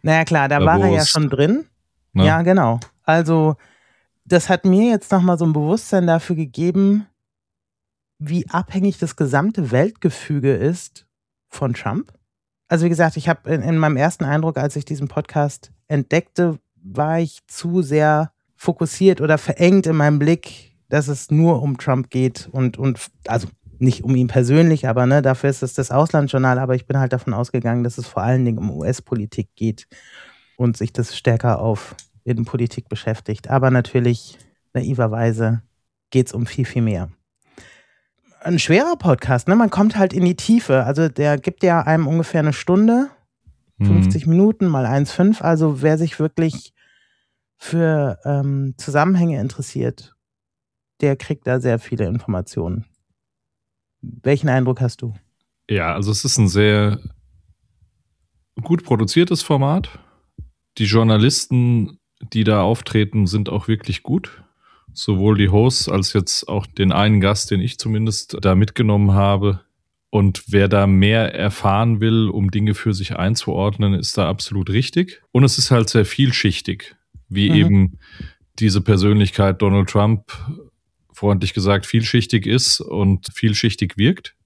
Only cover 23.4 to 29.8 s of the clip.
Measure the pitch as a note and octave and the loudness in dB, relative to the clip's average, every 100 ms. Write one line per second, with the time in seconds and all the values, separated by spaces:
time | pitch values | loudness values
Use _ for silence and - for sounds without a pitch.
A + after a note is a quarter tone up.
23.4 | - _ - - B2+ - A#2 C3 B2 C3 | -4 _ -20 0 0 0 -2 0 0 0
24.4 | A#2+ D3 E3 D#3 B2+ A#2 B2 C#3+ C3+ B2+ | 2 4 4 2 -2 0 2 2 2 0
25.4 | C#3+ C3+ C3 - C3 C3 D#3+ D#3 C#3 C3+ | -2 -2 -6 -6 -2 0 2 0 0 0
26.4 | C3 B2+ C3 B2+ - C#3 C3 B2+ - G#2+ | 0 0 -2 -4 -2 -2 -2 -2 -4 -6
27.4 | A#2+ B2+ A#2 A#2+ A#2+ B2 A#2 - A2+ B2+ | -4 -4 -2 -2 -4 -6 -10 -4 0 0
28.4 | A#2+ A2 G2+ D2 E2 B2+ - A#2+ G#2 - | 0 -2 -6 -4 -4 -6 -6 -8 -6 -8
29.4 | G#2 _ A2+ A2 | -10 _ -6 -6